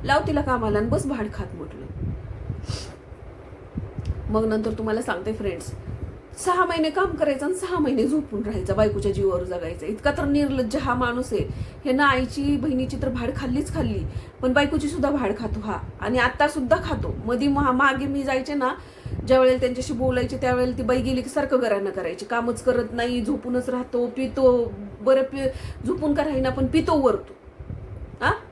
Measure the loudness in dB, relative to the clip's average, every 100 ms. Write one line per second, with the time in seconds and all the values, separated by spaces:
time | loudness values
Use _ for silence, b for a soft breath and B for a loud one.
0 | 4 2 4 0 2 0 2 2 2 0
1 | 0 -2 -4 -6 -8 -8 -12 -12 -12 -6
2 | -6 -6 -8 -10 -8 -8 -6 B B B
3 | -18 -18 -18 -18 -18 -18 -10 -8 -8 -8
4 | -6 -6 0 0 2 0 -2 -2 -2 -2
5 | -2 -4 -4 -4 -4 -4 -8 -12 -10 -10
6 | -10 -12 -16 -6 0 2 4 4 2 2
7 | 0 2 0 0 0 -2 -2 0 2 2
8 | 2 2 -2 -4 -4 -4 0 4 4 4
9 | 0 2 2 2 -2 -4 -6 -6 -6 -2
10 | 0 0 2 2 2 0 0 0 0 0
11 | 0 0 -2 -2 -2 B B B 0 4
12 | 4 4 0 -2 0 2 2 0 -2 -2
13 | -2 -2 -4 -4 -2 -2 -2 -2 -2 -2
14 | -4 B B B 2 4 4 2 -2 0
15 | 0 2 0 -2 -4 -4 -4 -6 -8 -8
16 | -2 2 2 4 0 2 2 2 2 -4
17 | -4 -4 -2 0 2 4 4 4 4 2
18 | -2 -2 0 -2 -2 0 0 -2 B B
19 | B B 4 6 8 6 2 -2 -4 0
20 | 0 2 0 0 0 2 2 0 0 2
21 | 2 0 0 -2 2 2 4 2 0 -2
22 | -4 -6 -4 -2 0 0 2 2 2 -2
23 | 0 0 0 -2 0 -2 0 -4 -2 0
24 | -2 -2 -4 6 6 6 2 -4 -12 -4
25 | 4 4 4 0 -2 -2 -10 -8 -4 0
26 | 0 2 2 2 0 2 2 2 4 4
27 | 4 2 -2 -18 -20 -18 -12 -10 -10 -12
28 | -14 -2 0 0 -4